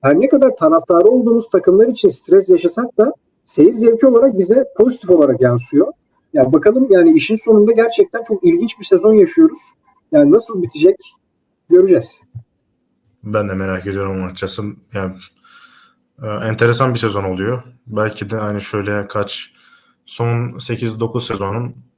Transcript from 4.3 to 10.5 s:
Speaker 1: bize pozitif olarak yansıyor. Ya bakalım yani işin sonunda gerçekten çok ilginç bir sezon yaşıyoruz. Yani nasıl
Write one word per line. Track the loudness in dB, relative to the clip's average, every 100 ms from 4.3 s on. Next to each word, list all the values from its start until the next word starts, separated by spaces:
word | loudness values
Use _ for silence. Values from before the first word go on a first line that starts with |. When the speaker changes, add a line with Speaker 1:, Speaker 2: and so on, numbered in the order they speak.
| 0
Speaker 1:
bize | 0 0 0 -4
pozitif | -4 -4 0
olarak | 2 4 2
yansıyor. | 0 0 -2 -2 -2 -4 _ _ _
Ya | -2 2
bakalım | 2 2 0 2
yani | 4 6
işin | 4 0 -6
sonunda | 2 2 4
gerçekten | 2 0 0 -2 -2
çok | -8 -2
ilginç | 0 0 -2 -8
bir |
sezon | -2 0 4
yaşıyoruz. | 4 4 4 2 2 -20 _ _ _ _
Yani | 2 4
nasıl | 2 0